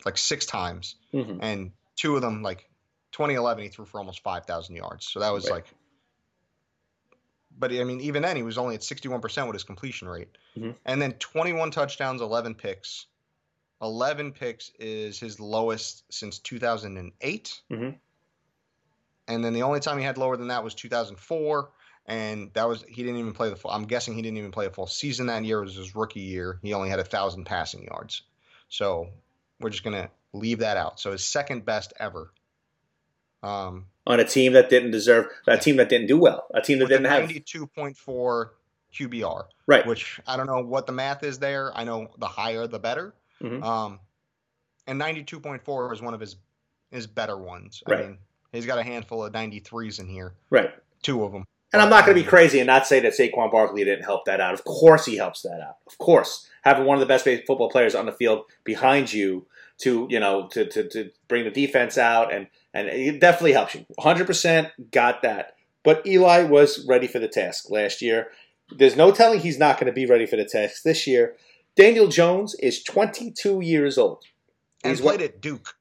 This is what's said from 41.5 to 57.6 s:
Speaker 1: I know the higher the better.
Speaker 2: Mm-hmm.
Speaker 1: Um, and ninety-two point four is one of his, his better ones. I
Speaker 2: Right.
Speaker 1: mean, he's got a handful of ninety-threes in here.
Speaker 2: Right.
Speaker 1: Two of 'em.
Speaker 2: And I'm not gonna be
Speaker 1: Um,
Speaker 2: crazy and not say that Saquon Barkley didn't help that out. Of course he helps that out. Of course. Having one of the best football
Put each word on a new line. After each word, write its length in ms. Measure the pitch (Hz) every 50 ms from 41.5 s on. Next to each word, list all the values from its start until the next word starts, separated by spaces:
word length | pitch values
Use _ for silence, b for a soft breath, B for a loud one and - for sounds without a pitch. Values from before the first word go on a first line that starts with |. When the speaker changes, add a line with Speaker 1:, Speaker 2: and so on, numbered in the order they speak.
| 139 139 135 135 -
Speaker 1:
I 100 | - 117
know 240 | 120 117 113 110 - _ -
the 80 | -
higher 400 | - - - 104 117 113 113 117
the 120 | 117 117 107
better. 360 | 110 117 123 147 175 208 - _ _ _ _ - -
Speaker 2:
Mm-hmm. 200 | 113 117 135 139
Speaker 1:
Um, 380 | 113 113 113 110 104 98 95 92 _ _ _ _ _ _ _ _ _ _ _ _ _ _ _ _
and 120 | - 135 139
ninety-two 420 | 147 160 160 156 147 - - 156
point 220 | 135 147 139 127 -
four 280 | - 143 131 123 123 117
is 80 | 107 117
one 100 | 120 117
of 80 | 107
his, 160 | 110 98 95 95 _ _ _ _ _ _ _ _ _ _
his 160 | - 127 113
better 300 | 107 107 - 110 107 101 98
ones. 440 | 92 90 90 90 98 101 107 - -
I 40 | -
Speaker 2:
Right. 100 | 107 107 107 98
Speaker 1:
mean, 100 | 98 95 _ _ _ _ _ _ -
he's 140 | 117 117
got 120 | 120 131 120
a 40 | 113
handful 420 | 123 120 117 110 - 117 113 110
of 80 | 104 107
ninety-threes 640 | 110 113 110 104 104 98 - - 117 113 107 98 -
in 80 | 95 92
here. 260 | 95 95 92 92 90 _ _ _
Speaker 2:
Right. 200 | - 120 101 - - - _ _ _ _ -
Speaker 1:
Two 220 | - 139 120 107
of 100 | 101 98
'em. 100 | 98 98 - _ _ _ _ -
Speaker 2:
And 100 | 208 208
I'm 80 | 208
not 140 | 226 208 196
gonna 100 | 208 196
be 80 | 180 160
Speaker 1:
Um, 60 | -
Speaker 2:
crazy 320 | 185 180 165 160 139 135
and 80 | 123 127
not 180 | 131 135 135
say 140 | - 139 131
that 140 | 120 113 -
Saquon 360 | - 123 117 - 123 113 107
Barkley 320 | 110 113 107 95 98 104 101
didn't 220 | 98 98 - -
help 220 | 104 101 92 -
that 140 | - 95 95
out. 140 | 95 90 95
Of 100 | 95 -
course 420 | - 156 - 156 165 160 156 160
he 100 | - 110
helps 260 | 101 101 90 - - -
that 180 | 92 85 82
out. 180 | 78 73 - _ _ -
Of 100 | - -
course. 500 | 92 - 170 - - - - - b b b b -
Having 220 | 135 139 131 135
one 100 | 135 139
of 40 | 135
the 60 | 135
best 180 | 123 131 127 -
football 440 | 139 123 117 - - 135 -